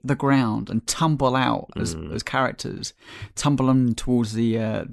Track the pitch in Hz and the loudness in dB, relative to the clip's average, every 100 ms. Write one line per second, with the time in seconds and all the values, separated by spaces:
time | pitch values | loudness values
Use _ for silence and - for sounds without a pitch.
0 | 127 139 139 135 117 113 104 110 - - | -2 0 4 4 4 0 -2 -4 -2 0
1 | 160 143 131 131 123 113 - - 113 80 | 0 2 2 2 0 -2 -4 -6 -4 -6
2 | 78 - - 131 127 - - 98 - - | -6 -6 -4 0 0 -2 -8 -8 -10 -14
3 | - - - - 147 135 131 131 123 113 | -20 -16 -14 -2 0 2 4 4 4 0
4 | - 123 110 110 117 113 110 107 - | 0 0 0 0 0 0 -2 -4 -6